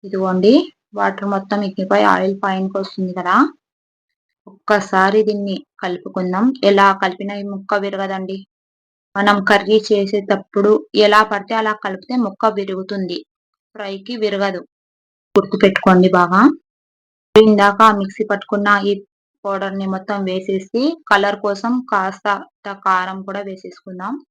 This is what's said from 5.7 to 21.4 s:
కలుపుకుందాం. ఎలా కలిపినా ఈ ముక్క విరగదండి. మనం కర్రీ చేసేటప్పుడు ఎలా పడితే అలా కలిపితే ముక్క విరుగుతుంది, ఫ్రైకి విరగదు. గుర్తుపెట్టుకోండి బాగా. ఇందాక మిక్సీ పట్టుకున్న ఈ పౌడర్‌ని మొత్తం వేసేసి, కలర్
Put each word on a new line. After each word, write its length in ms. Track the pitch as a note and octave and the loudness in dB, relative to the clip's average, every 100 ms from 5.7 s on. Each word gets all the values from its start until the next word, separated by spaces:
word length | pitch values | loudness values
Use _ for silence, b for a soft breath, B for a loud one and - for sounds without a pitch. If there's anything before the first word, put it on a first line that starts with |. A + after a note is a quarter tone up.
| _ | _
కలుపుకుందాం. 680 | F#3 F3+ - - F3+ F#3 A#3+ C4 | -8 -8 -10 -8 -4 0 -2 0
ఎలా 240 | G3+ G3 G3 | 2 4 4
కలిపినా 400 | G3 F#3+ F#3 G3+ G3+ | 2 -4 -4 -10 -10
ఈ 80 | |
ముక్క 300 | G3+ G3 G3 | -10 -12 -4
విరగదండి. 640 | G#3 G3 G3 G3 F#3+ F#3+ G3 G3 _ _ _ _ _ _ G3 | -4 -4 -6 -8 -8 -8 -12 -14 _ _ _ _ _ _ -2
మనం 200 | G3+ G#3 | 2 2
కర్రీ 340 | G3 G3+ G3 G#3+ | 2 2 4 0
చేసేటప్పుడు 920 | G#3+ G#3 G3 G3+ G3 G3+ - G#3 G3+ G#3+ - - | 2 0 0 -4 -2 -4 -2 0 2 2 0 2
ఎలా 240 | G#3 G#3+ | 4 4
పడితే 320 | G#3+ G3+ G3+ | 2 -2 -4
అలా 180 | A3+ A3 | -4 -2
కలిపితే 400 | G#3+ G3+ F#3+ - B3+ | -4 -6 -10 -6 -4
ముక్క 360 | G#3 G3 A3+ | -4 -2 -2
విరుగుతుంది, 640 | G3+ G3 F#3+ F#3+ G3+ F#3 F3 - _ _ _ _ | -2 -8 -8 -8 -8 -6 -8 -12 _ _ _ _
ఫ్రైకి 400 | A3 G3+ G3 G3 A#3+ | -14 -12 -12 -12 -6
విరగదు. 440 | G#3+ G3+ G3+ F#3 - _ _ _ _ _ _ | -4 -2 -4 -6 -14 _ _ _ _ _ _
గుర్తుపెట్టుకోండి 760 | - G3 G3+ G3 G3 - F#3 F3+ | 0 2 2 4 4 4 6 6
బాగా. 320 | F3+ F3 F#3 C4 - _ _ _ _ _ _ _ | 4 2 4 4 2 _ _ _ _ _ _ _
ఇందాక 480 | - A3 G#3 G3+ G3+ A3 | 4 6 6 4 6 4
మిక్సీ 300 | G#3 G3 - | 4 -4 -6
పట్టుకున్న 440 | G#3+ G3+ - G#3 G#3 G3+ | -4 -4 -4 -2 0 0
ఈ 100 | G3 G3+ - _ _ _ | 0 -4 -6 _ _ _
పౌడర్‌ని 420 | G3+ G3 G3 G3 F#3+ | -8 -6 -6 -6 -6
మొత్తం 320 | F#3+ F#3+ G3+ | -6 -6 -4
వేసేసి, 580 | F#3+ F#3 F#3+ F#3+ F#3+ A#3 C#4 E4 | -4 -4 -4 -6 -4 -2 -2 -4
కలర్ 340 | - G3+ G3+ - | 0 0 2 -2